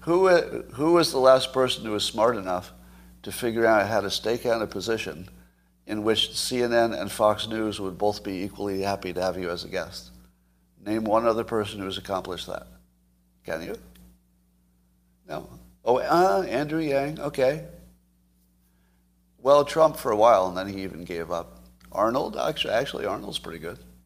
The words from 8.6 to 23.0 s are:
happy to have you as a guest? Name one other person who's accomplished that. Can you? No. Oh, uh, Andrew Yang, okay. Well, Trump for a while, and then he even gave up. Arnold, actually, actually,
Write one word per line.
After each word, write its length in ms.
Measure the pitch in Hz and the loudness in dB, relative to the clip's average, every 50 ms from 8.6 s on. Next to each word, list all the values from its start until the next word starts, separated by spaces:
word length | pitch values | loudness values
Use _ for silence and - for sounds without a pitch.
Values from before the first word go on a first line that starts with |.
| 104 101 98 95 | -6 -6 -4 -4
happy 320 | 95 101 98 98 - 92 90 | -2 -2 -4 -4 -6 -8 -6
to 100 | 90 90 | -2 -2
have 160 | 92 87 92 | -2 -2 -4
you 120 | 92 87 | -6 -6
as 120 | 85 85 90 | -6 -8 -10
a 60 | 85 | -8
guest? 420 | - 92 82 - - - - - - - - _ _ _ _ _ _ _ _ _ _ _ - | -8 -8 -8 -8 -12 -16 -18 -18 -20 -20 -20 _ _ _ _ _ _ _ _ _ _ _ -8
Name 200 | 101 110 110 110 | -4 -4 -4 0
one 220 | 107 101 113 117 | 2 2 2 4
other 180 | 117 110 110 113 | 4 2 2 -2
person 360 | - 117 113 104 98 - 104 | -2 -2 -2 -2 -2 -6 -8
who's 180 | 98 95 95 92 | -8 -8 -8 -8
accomplished 500 | 92 - 98 92 90 - 90 85 - - | -8 -6 -6 -6 -6 -8 -10 -10 -10 -10
that. 180 | - - - - - - _ _ _ _ _ _ _ _ _ _ _ _ _ | -12 -12 -12 -14 -20 -20 _ _ _ _ _ _ _ _ _ _ _ _ _
Can 180 | - 85 80 82 | -8 -8 -8 -6
you? 140 | - 214 - - - - - - - _ _ _ _ _ _ _ _ _ _ _ _ _ _ _ _ _ _ _ _ _ _ _ - | -10 -12 -14 -14 -20 -20 -20 -20 -20 _ _ _ _ _ _ _ _ _ _ _ _ _ _ _ _ _ _ _ _ _ _ _ -12
No. 200 | 76 76 67 - - - - - _ _ _ | -12 -10 -10 -12 -20 -20 -20 -20 _ _ _
Oh, 140 | 107 123 127 | 0 0 0
uh, 460 | - 135 151 170 180 190 196 196 185 - | 2 2 4 4 4 4 2 0 -2 -2
Andrew 320 | 98 127 147 147 151 160 | -2 -4 -4 -2 -4 -4
Yang, 400 | 165 151 139 135 139 147 156 - | -2 0 0 0 0 -2 -6 -6
okay. 460 | 151 143 - - 131 127 143 160 160 - - - - - _ _ _ _ _ _ _ _ _ _ _ _ _ _ _ _ _ _ _ _ _ _ _ _ _ _ _ _ _ _ | -8 -8 -2 2 2 2 2 0 -8 -14 -18 -20 -20 -20 _ _ _ _ _ _ _ _ _ _ _ _ _ _ _ _ _ _ _ _ _ _ _ _ _ _ _ _ _ _
Well, 260 | 135 131 143 147 143 | 4 6 6 6 6
Trump 320 | 143 - 160 160 156 - | 4 4 4 4 4 4
for 140 | - - 131 | 0 -2 -2
a 60 | 107 | 2
while, 320 | 104 107 117 113 98 92 92 | 6 6 8 8 6 4 2
and 80 | 90 | -2
then 100 | 92 95 | -4 -6
he 160 | 98 98 98 95 | -6 -6 -8 -8
even 220 | 95 82 80 87 | -10 -10 -12 -10
gave 260 | 87 90 85 85 80 | -8 -8 -8 -6 -4
up. 240 | 87 85 85 - - - - - _ _ _ - - | -6 -6 -6 -8 -16 -20 -20 -20 _ _ _ -10 -2
Arnold, 440 | - 101 113 120 135 - - - | 0 0 2 2 0 -2 -4 -4
actually, 380 | - - - 156 - - - 101 | -4 -4 -2 -2 -4 -4 -2 0
actually, 320 | 113 139 147 - - | -2 -2 -2 -6 -6